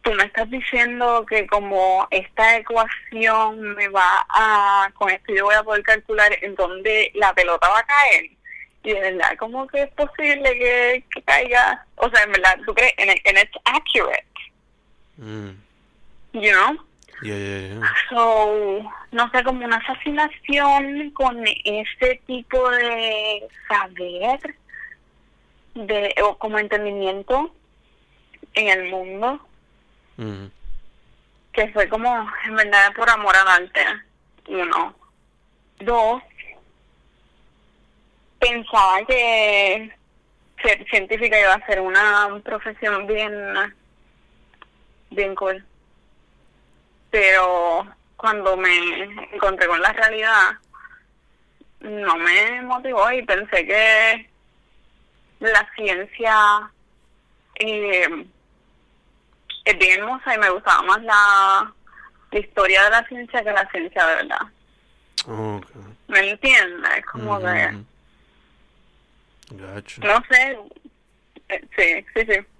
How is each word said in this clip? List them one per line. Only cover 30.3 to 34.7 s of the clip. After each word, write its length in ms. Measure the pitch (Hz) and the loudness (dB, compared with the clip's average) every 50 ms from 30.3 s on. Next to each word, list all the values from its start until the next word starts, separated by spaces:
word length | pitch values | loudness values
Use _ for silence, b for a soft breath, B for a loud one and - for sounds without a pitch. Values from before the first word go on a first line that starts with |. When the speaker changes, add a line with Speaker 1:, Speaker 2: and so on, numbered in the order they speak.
| 101 95 98 98 - - - - - - - - _ _ _ _ _ _ _ _ _ _ _ _ | -10 -12 -14 -18 -20 -14 -8 -6 -6 -6 -8 -12 _ _ _ _ _ _ _ _ _ _ _ _
Speaker 1:
que 160 | - 226 214 208 | -2 -2 -2 -2
fue 140 | 208 214 196 - | 0 -2 -2 -2
como, 360 | 214 220 226 247 247 226 214 - - - - | -2 -2 -2 -2 -2 -2 -6 -8 -10 -10 -8
en 100 | 220 220 | -8 -8
verdad, 340 | 220 214 208 202 202 196 202 202 | -8 -4 0 4 4 4 4 2
por 160 | 220 226 233 | 0 2 2
amor 240 | 226 214 208 196 185 | 2 2 2 2 4
al 120 | 190 190 190 | 4 6 4
arte, 360 | 180 180 180 185 - 208 - - 214 214 - _ _ _ _ _ _ _ _ - | 4 2 2 -2 -4 -2 -2 -2 -4 -8 -12 _ _ _ _ _ _ _ _ -10
uno. 460 | 196 185 175 170 | -6 -6 -4 -2